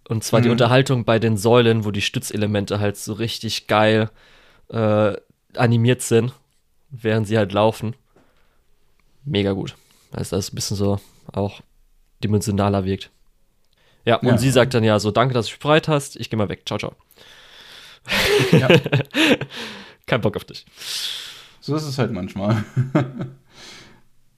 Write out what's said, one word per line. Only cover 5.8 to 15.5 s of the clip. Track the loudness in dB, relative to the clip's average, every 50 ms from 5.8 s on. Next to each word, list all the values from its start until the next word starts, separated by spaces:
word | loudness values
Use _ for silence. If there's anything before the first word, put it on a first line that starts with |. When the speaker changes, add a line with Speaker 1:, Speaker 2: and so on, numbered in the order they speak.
| 4 2 2 0
Speaker 1:
sind, | 0 2 2 2 2 2 -6 _ _ _ _ _ _ _ _ _ _ _
während | -20 -6 -2 -2 0 0 0
sie | 0 0
halt | 0 0 0 2
laufen. | 2 2 2 0 -2 -8 -8 -10 -10 _ _ _ _ _ _ _ _ _ _ _ _ _ _ _ _ _ _ _ _ _ _ _ _ -8
Mega | -4 -2 0 0 0 -2
gut. | -2 -6 -10 -12 _ _ _ _ _ _ _
Also, | -10 -10 -6 -4 -4
dass | -4 -4
das | -4 -8
ein |
bisschen | -8 -6 -6 -2
so | -2 0 0 0 -2 -4 _ _ _ _ -10
auch | -4 -4 -4 -4 -6 -10 -20 _ _ _ _ _ _ _ _ _ _ _ -2
dimensionaler | 0 0 0 0 0 0 0 0 2 0 0 -2
wirkt. | -2 -4 -4 -8 -16 _ _ _ _ _ _ _ _ _ _ _ _ _ _ _ _ _ _ _
Ja, | 0 0
und | 2 4
Speaker 2:
Ja. | 2 2
Speaker 1:
sie | 4 2 4
sagt | 4 4 4 4 2
dann | 2 4
ja | 4 2 2
so, | 2 0
„Danke, | 2 2 2 2 2
dass | -2 -2
du | -4